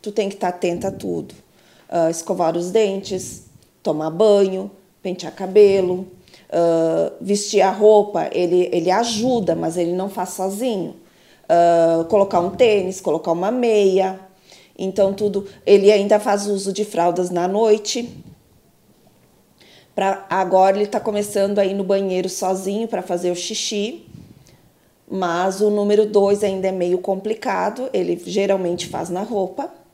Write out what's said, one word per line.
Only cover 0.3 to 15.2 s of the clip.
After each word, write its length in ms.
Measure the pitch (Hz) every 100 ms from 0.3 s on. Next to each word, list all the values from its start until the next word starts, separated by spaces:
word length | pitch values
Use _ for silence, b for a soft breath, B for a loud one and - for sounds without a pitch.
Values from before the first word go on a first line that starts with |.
| 196
tá 100 | 180
atenta 400 | 180 180 175 190
a 40 |
tudo. 440 | 190 190 170 147 - _ b b b b
Ah, 200 | 170 165
escovar 460 | 165 - 175 165 170
os 160 | 180
dentes, 720 | 214 214 196 196 185 - - - - _ _
tomar 260 | - 151 156
banho, 640 | 165 214 202 190 190 202 - _ _
pentear 320 | 190 180 170
cabelo, 760 | - 190 202 202 196 180 180 185 - b b b
ah, 640 | 170 170 165 165 165 165 -
vestir 420 | 190 202 - 202
a 80 | 190
roupa, 600 | 190 214 214 208 170 160
ele, 380 | - 175 180 180
ele 180 | 175 165
ajuda, 640 | 190 240 214 247 240 175
mas 220 | 165 165 170
ele 160 | 170
não 180 | 185 196
faz 200 | 196 185
sozinho. 680 | - 190 202 254 208 165 - b b b b -
Ah, 560 | 170 170 170 165 165 165
colocar 320 | 214 196 226
um 120 | 247
tênis, 500 | - 240 208 185 190
colocar 320 | - 156 165
uma 180 | 170 190
meia, 680 | 254 240 214 196 190 190 190 - b b b b -
então 360 | 190 190 196
tudo, 320 | 202